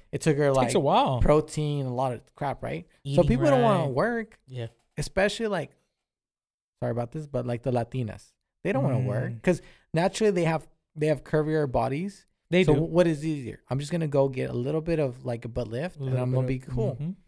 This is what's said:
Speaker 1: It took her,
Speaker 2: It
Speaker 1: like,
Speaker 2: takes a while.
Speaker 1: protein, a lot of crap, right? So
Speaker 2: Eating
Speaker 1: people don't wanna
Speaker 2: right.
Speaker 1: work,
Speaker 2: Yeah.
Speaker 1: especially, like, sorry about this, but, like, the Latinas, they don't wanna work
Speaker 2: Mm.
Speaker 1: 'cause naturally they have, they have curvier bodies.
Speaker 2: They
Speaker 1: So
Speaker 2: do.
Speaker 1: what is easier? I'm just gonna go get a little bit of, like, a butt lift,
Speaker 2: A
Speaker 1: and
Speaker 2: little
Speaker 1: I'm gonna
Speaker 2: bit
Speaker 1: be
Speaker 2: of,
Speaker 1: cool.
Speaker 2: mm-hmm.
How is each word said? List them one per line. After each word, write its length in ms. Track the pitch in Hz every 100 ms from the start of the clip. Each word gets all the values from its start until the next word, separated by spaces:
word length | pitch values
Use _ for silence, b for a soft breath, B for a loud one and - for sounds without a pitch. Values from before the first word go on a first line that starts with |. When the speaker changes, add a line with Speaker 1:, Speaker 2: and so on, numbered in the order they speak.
| b
Speaker 1:
It 80 | -
took 160 | 160 143
her, 120 | 143
Speaker 2:
It 40 |
Speaker 1:
like, 140 | 131 120
Speaker 2:
takes 60 |
a 60 | 180
while. 400 | 143 208 262 123
Speaker 1:
protein, 640 | - 151 151 - 151 147 131
a 80 |
lot 180 | 123 131
of 80 | 117 -
crap, 280 | _ 147 -
right? 220 | 117 156 - _
So 60 | 139
Speaker 2:
Eating 140 | 147 170
Speaker 1:
people 200 | 240 320
don't 160 | 262
wanna 220 | 233 185
Speaker 2:
right. 60 | 147
Speaker 1:
work, 480 | 131 214 233 220 - _
Speaker 2:
Yeah. 200 | 127 113 - _ -
Speaker 1:
especially, 480 | 147 - 202 202 220
like, 240 | 185 135 _ _ _ _ _ _ _ _ _ _ _
sorry 120 | 123
about 180 | 117 120
this, 140 | 156 147
but, 200 | 131 123
like, 160 | 120
the 80 | 139
Latinas, 600 | 123 117 131 113 95 - _ _ _
they 100 | 170
don't 120 | -
wanna 160 | - 131
work 320 | 127 123 123
Speaker 2:
Mm. 100 | 117
Speaker 1:
'cause 200 | 180 175 b b b
naturally 360 | 156 190 - 220
they 140 | 180
have, 240 | 165 160 - _ _
they 120 | 156 151
have 180 | 143
curvier 460 | - 156 151 156 143
bodies. 560 | 120 120 139 196 - _ _ _
Speaker 2:
They 120 | 175
Speaker 1:
So 100 | 185
Speaker 2:
do. 80 | 131
Speaker 1:
what 240 | 165 165 175
is 160 | 147
easier? 380 | 160 147 117 98 _
I'm 100 | 131
just 100 | 147
gonna 160 | 170 156
go 220 | 139 139
get 220 | 131 131
a 40 |
little 280 | 123 123 156
bit 180 | 160 160
of, 240 | 135 127
like, 220 | 127 117 117
a 20 |
butt 200 | 123 107
lift, 280 | 117 180 147
Speaker 2:
A 40 |
Speaker 1:
and 100 | 135
Speaker 2:
little 120 | 127
Speaker 1:
I'm 80 | 127
gonna 140 | 127 127
Speaker 2:
bit 140 | 131
Speaker 1:
be 60 | -
Speaker 2:
of, 60 |
Speaker 1:
cool. 180 | 127 208 123
Speaker 2:
mm-hmm. 140 | 156 196